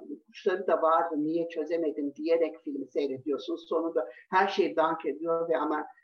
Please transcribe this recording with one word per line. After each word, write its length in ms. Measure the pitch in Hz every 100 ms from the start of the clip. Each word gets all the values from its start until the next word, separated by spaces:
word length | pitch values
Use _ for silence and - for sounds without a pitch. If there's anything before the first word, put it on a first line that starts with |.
| -
ipuçları 580 | - _ - 202 185 190
da 140 | 160
vardı, 340 | 165 165 170 151
niye 320 | 151 170 165
çözemedim 680 | 165 151 170 156 147 143 143
diyerek 400 | 156 165 156 -
filmi 240 | 156 139 135
seyrediyorsun. 680 | 165 143 131 151 135 - - -
Sonunda 400 | 165 165 165 - - -
her 180 | 185 196
şey 280 | - 170 160
dank 300 | 160 160 156
ediyor 440 | 135 165 165 165
ve 80 | 156
ama 280 | 151 151 151 -